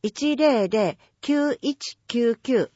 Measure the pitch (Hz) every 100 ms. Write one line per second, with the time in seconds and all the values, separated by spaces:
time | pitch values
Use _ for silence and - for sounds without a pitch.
0 | 214 - 294 285 302 240 190 214 190 -
1 | _ _ - 285 294 - - 277 - -
2 | - 240 233 226 - 240 156